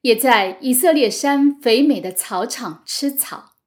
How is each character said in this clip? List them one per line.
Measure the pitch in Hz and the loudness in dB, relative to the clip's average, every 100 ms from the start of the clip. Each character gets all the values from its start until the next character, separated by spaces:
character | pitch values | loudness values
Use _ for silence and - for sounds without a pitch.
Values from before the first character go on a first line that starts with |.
也 | 262 220 | 2 2
在 | 262 220 190 185 | 2 2 0 -4
以 | 262 | -2
色 | 254 349 | 2 4
列 | 294 226 | 4 2
山 | - 277 285 285 285 | 0 0 2 2 2
肥 | 233 226 | 0 4
美 | 294 233 | 4 2
的 | 175 | -4
草 | 185 - 185 233 | -8 -6 -6 -6
场 | - 208 160 - | -8 -10 -14 -10
吃 | - 285 | -6 -4
草。 | 277 - - - _ | -4 -8 -10 -18 _